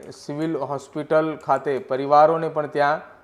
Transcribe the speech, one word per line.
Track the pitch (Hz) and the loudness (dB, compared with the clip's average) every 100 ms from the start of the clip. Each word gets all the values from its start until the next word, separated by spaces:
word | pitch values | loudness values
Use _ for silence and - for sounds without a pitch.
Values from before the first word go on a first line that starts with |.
| - | -16
સિવિલ | 135 - 147 160 156 | -18 -12 -6 -4 -4
હોસ્પિટલ | 135 139 - 156 143 156 160 147 - | -6 -8 -8 -10 0 0 0 -4 -2
ખાતે | 135 147 131 | -2 0 -4
પરિવારોને | - 131 139 147 156 165 160 | -4 -4 4 6 6 4 -2
પણ | 151 147 | -4 -4
ત્યાં | 147 143 156 - - | 0 0 0 -6 -20